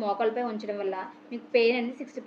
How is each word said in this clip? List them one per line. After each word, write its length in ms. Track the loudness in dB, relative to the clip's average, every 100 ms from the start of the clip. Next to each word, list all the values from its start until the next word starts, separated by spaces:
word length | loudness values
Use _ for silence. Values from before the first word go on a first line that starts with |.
| 0
మోకాలపై 400 | 2 2 0 -4
ఉంచడం 260 | -4 -6 -4
వల్ల 120 | -2 -4 -8 -12 -12
మీకు 160 | -12 2
పెయిన్ 240 | 4 6 4
అనేది 180 | 0 -6
సిక్స్టీ 220 | -10 -8